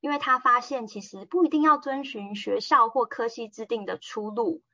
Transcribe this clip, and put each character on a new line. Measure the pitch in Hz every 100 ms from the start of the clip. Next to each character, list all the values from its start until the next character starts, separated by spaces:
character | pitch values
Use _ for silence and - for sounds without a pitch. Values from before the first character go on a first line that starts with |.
因 | 277
为 | 285
他 | 285 262
发 | 254 247
现 | 247 269 220
其 | 208
实 | 196 190 202
不 | 349 320
一 |
定 | 311
要 | 311 294
遵 | 285 269
循 | 269 226 202 202
学 | - 202
校 | 208 285 226
或 | 233 -
科 | - 233
系 | 226 226
制 | - 220
定 | 233 196
的 | 185
出 | - - 214
路 | 214 233 330 _